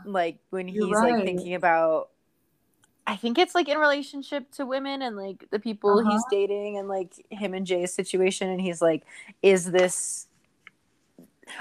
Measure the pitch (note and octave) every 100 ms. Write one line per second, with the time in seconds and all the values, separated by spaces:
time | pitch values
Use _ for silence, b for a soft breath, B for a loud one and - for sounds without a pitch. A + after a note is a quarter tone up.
0 | G3+ F#3+ E3+ - - F#3+ F#3 G3+ F#3+ G#3
1 | A#3+ A#3 F#3 F3+ F3 F3+ F3+ E3 E3 D#3
2 | - _ _ _ _ _ _ _ _ _
3 | - G3+ A#3 A#3+ F4+ F4 D4 D4+ D4+ C#4+
4 | C#4 C#4+ C4+ C#4+ B3 - B3+ C4+ C#4 C#4
5 | B3+ G3+ G3 F#3 - G#3 A#3 G#3 G3+ G#3
6 | G#3+ G#3 G#3+ G3+ G3+ G3+ G#3 G3+ G3 F#3+
7 | F3+ - - G#3 G3+ F#3 F#3 F3+ F3+ -
8 | F#3 F#3 F#3 F#3+ F#3+ F3+ F#3 E3+ E3+ D#3+
9 | - B B - G3 F#3 F3 F3+ F3+ -
10 | - - - _ _ _ - _ _ _
11 | _ _ - _ - B